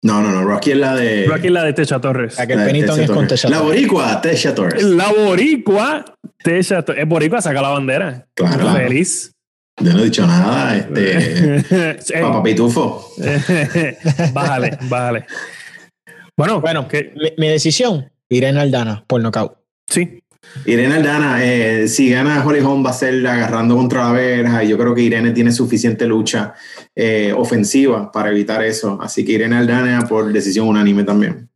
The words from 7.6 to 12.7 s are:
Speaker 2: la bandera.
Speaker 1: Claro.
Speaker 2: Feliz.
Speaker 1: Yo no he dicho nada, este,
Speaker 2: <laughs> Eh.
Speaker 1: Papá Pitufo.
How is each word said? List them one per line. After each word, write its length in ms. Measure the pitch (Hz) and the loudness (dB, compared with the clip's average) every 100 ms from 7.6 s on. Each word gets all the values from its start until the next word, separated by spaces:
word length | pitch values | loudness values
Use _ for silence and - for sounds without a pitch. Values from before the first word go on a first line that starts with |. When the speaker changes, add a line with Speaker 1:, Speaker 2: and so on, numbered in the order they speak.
Speaker 2:
la 80 | 139 | -2
bandera. 560 | 143 135 135 185 127 - | -2 -2 -2 -4 -8 -16
Speaker 1:
Claro. 360 | - 175 139 180 | -2 0 2 2
Speaker 2:
Feliz. 580 | 156 123 127 185 - - _ _ _ _ - | 2 2 0 0 -4 -10 _ _ _ _ -2
Speaker 1:
Yo 100 | 87 | 2
no 60 | 87 | 4
he 40 | |
dicho 220 | 113 113 90 | 2 2 2
nada, 500 | 87 98 131 135 104 | 4 2 0 0 -2
este, 800 | - 73 98 90 - 175 156 143 | -2 -2 0 2 0 2 2 2
Speaker 2:
<laughs> 140 | 139 | 2
Eh. 500 | 185 165 151 - 160 | 0 0 -4 -6 -2
Speaker 1:
Papá 220 | 120 107 | 0 0
Pitufo. 680 | 110 107 117 | 0 2 2